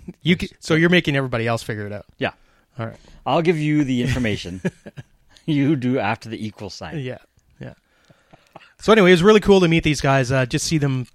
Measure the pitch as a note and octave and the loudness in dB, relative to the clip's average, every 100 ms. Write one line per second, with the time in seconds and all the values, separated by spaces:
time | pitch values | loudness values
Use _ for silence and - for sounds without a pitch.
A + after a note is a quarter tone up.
0 | - - - F#3 - - - D#3+ E3+ F3+ | -20 -8 -2 -2 -4 -12 -4 0 4 2
1 | D#3 C#3 C3 A#2+ A#2 A#2 - G#2+ G#2 G#2 | 2 -2 -2 -4 -4 -4 -6 -10 -10 -12
2 | - _ B2 - _ _ _ - A2+ - | -16 _ -4 -4 _ _ _ -12 -12 -12
3 | - - B2 D3+ E3 D#3 D3+ D3+ C3+ B2+ | -20 -10 -2 0 0 0 0 0 0 -2
4 | A#2+ B2+ A#2 G2 F2+ F2+ F3+ - - - | -2 -2 -2 -4 -8 -8 -8 -8 -16 -20
5 | - _ _ _ - C#3+ C3+ D3 B2 B2+ | -20 _ _ _ -4 -2 0 0 -2 -2
6 | G2+ A2+ A2+ A2 A2 - G2+ - E3+ D3+ | -2 -6 -10 -10 -12 -12 -14 -14 -12 -10
7 | B2+ A#2 _ _ _ _ C3 - _ _ | -12 -14 _ _ _ _ -20 -20 _ _
8 | _ _ _ _ _ - - _ - A3 | _ _ _ _ _ -20 -20 _ 2 6
9 | F3+ F3+ G3 A3 - G3 E3+ E3 D#3 C#3+ | 6 6 6 6 6 4 4 2 0 0
10 | C#3 C3+ B2 C3+ B2 D3+ - D#3+ C#3+ C3 | 2 0 2 -2 -2 -4 -2 -2 0 -2
11 | A#2+ | -6